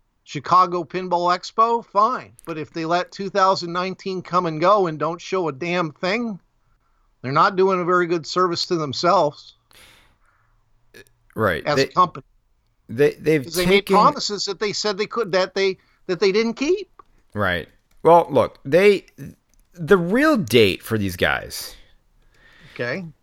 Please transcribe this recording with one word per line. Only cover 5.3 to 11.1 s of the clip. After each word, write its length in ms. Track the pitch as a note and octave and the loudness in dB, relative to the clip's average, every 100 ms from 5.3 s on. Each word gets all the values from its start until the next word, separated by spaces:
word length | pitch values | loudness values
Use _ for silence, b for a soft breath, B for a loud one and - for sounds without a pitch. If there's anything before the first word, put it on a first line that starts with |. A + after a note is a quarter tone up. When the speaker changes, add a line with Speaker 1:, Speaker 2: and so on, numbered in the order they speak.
| F#3+ D#3+ | -4 -4
Speaker 1:
a 20 | |
damn 400 | C3 E3+ F3 E3 | -4 -4 -2 -4
thing, 480 | - F#3 A3 A#3 F#3 _ _ _ _ _ _ _ _ | -4 -4 -4 -6 -10 _ _ _ _ _ _ _ _
they're 120 | B2+ | -2
not 240 | D3 G3 F#3 | 2 2 2
doing 240 | F#3+ F#3 | 2 2
a 40 | F3 | 2
very 220 | F3+ E3+ | 2 2
good 180 | E3+ C#3 | -2 -2
service 400 | F3+ F3+ E3 - | 0 0 0 -4
to 100 | F3 | -4
themselves 760 | D3 A#2 F3 F#3+ D3 - - _ _ b b b b b b b b _ _ _ _ - - | -4 -2 2 4 2 -2 -16 _ _ b b b b b b b b _ _ _ _ -20 -20